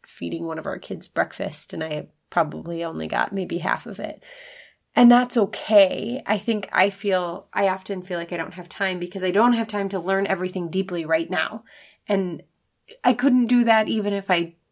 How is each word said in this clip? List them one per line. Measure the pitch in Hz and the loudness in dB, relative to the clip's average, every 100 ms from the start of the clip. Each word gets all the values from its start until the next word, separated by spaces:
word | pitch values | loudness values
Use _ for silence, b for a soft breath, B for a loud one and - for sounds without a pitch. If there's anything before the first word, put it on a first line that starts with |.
| - | -16
feeding | - 87 165 165 | -10 -8 -6 -6
one | 160 | -6
of | 147 | -8
our | - | -10
kids | - 170 - | -10 -12 -6
breakfast | - 160 - 185 - - | -4 -4 -4 -8 -8 -12
and | 165 | -8
I | 160 151 - _ _ | -6 -6 -10 _ _
probably | 175 156 156 160 165 | -2 0 -4 -8 -6
only | 165 165 156 | -6 -6 -4
got | - - | -2 -2
maybe | 196 180 165 | -4 -4 -4
half | 156 - - | -2 -4 -6
of | - | -10
it. | - - B B B B B B _ - | -10 -12 B B B B B B _ 6
And | 240 | 8
that's | 240 247 240 | 8 4 0
okay. | 240 - - 214 190 - 233 240 - | 0 -2 4 6 6 4 -6 -6 -4
I | 208 | -2
think | - 214 - | 0 -2 0
I | - 208 | 2 2
feel, | 202 202 185 175 170 - | 2 -2 0 -2 -6 -8
I | - 196 | 0 0
often | 190 - 185 | 0 -6 -8
feel | 185 175 | -6 -8
like | 170 | -6
I | 175 | -6
don't | 160 170 | -8 -10
have | 180 | -16
time | - 196 180 | -4 -4 -2
because | 175 190 | -6 -4
I | 185 | 0
don't | 190 240 | 4 4
have | 233 220 | 4 0
time | 202 196 | -2 -2
to | 190 | -4
learn | 175 196 196 | 0 0 0
everything | 180 180 185 170 | -2 -2 -4 -4
deeply | 185 185 175 156 | -2 -2 -4 0
right | 160 165 | 0 0
now. | 165 - 226 B B B B - | -2 -2 -6 B B B B -2
And | 196 185 156 - _ _ _ _ - | 0 0 -6 -12 _ _ _ _ -2
I | - | 0
couldn't | 254 254 247 233 | 2 4 4 4
do | 247 226 | 4 4
that | 220 220 | 2 2
even | 220 202 | -2 -2
if | 202 196 | -2 0
I | 175 170 - _ | 0 0 -8 _